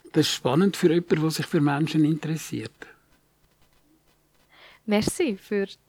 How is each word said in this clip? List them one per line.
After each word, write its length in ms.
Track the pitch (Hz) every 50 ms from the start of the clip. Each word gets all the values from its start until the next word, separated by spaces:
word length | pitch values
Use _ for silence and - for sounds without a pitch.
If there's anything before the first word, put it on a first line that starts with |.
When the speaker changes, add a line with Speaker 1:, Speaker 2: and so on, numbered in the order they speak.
| - - -
Speaker 1:
Das 140 | 156 147
ist 60 | - -
spannend 440 | - - 127 127 160 196 202 -
für 120 | - 180 170
jemanden, 320 | 160 175 170 - 190 156
der 100 | 156 160
sich 140 | 156 - 139
für 120 | - - 160
Menschen 460 | 143 147 139 143 160 151 - 156 151
interessiert. 640 | 147 160 151 - 156 160 151 - - - 113 110 - _ - - - - _ _ _ _ _ _ _ _ _ _ _ _ _ _ _ _ _ _ 302 311 _ _ _ _ _ _ _ _ _ _ _ _ - - - - _ -
Speaker 2:
Merci 500 | 214 208 214 214 - - - 359 247 196
für 320 | 190 - - 214 202 196 - - _ _